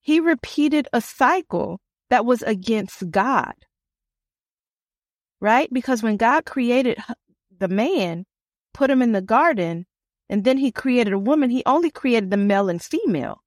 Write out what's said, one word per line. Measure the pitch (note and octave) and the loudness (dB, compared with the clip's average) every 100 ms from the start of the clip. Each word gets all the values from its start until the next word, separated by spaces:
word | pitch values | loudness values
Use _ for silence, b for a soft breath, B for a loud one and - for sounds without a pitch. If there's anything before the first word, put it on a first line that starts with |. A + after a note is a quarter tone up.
He | - D#4 | 2 2
repeated | E4 D4+ - - D4 D4+ - | 2 0 -2 -2 0 0 0
a | A#3 | -4
cycle | - - C4 F#4 - F3 - F3+ _ _ _ | -4 0 2 2 -2 -6 -6 -10 _ _ _
that | B3 | 0
was | A#3 B3 | 2 0
against | - G3+ F#3 A3 G3 - F3+ | 0 -4 -2 -2 -4 -10 -4
God. | F#3+ A3+ A#3 - - _ _ _ _ _ _ _ _ _ _ _ _ _ _ _ _ _ _ | -2 0 0 -2 -12 _ _ _ _ _ _ _ _ _ _ _ _ _ _ _ _ _ _
Right? | G#3 A#3+ D#4 | 2 2 2
Because | B3+ B3+ B3 | -4 -2 -2
when | A3 G#3 | 0 2
God | A3+ D4+ | 2 2
created | - C4+ A#3+ B3 B3+ - | -2 -4 0 2 0 -4
h-, | - - _ _ _ F3+ | -8 -16 _ _ _ _
the | F#3 | -2
man, | G3 C4 F#4 F3+ E3 F#3+ _ _ _ _ | 0 0 0 -2 -6 -12 _ _ _ _
put | - C4+ | -2 2
him | C4 | 2
in | A#3+ | 2
the | G#3 | 0
garden, | F#3 A3+ E4 A#3 E3+ E3+ F3+ _ _ _ _ | 2 2 2 0 -4 -6 -12 _ _ _ _
and | G#3+ | 0
then | G#3+ C4+ | 2 2
he | C4+ | 0
created | - C4 B3 G#3 | -2 0 0 2
a | G3 | 0
woman, | G3+ D#4 C4 | 0 2 2
he | B3 | 0
only | - C#4+ E4+ | 0 2 0
created | - C4 A#3 F#3+ | -2 0 0 2
the | G3+ | 0
male | G3+ G3 G3 | 2 2 0
and | E3+ | -4
female. | - D#4+ G4+ E3 A#2 - | -6 -4 -2 -2 -4 -12